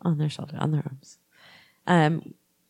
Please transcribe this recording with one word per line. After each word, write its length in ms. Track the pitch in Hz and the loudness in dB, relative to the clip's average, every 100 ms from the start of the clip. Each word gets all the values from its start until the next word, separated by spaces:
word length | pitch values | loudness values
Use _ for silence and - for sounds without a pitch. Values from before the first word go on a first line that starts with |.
on 180 | 180 151 | -2 0
their 120 | 151 | -2
shoulder, 260 | - 151 151 | -4 -10 -4
on 120 | 151 | -2
their 120 | 151 139 | 0 -4
arms. 320 | 131 - _ _ _ - - _ _ - | -10 -20 _ _ _ -20 -20 _ _ 2
Um, 480 | 175 151 165 - - _ _ | 4 4 0 -6 -18 _ _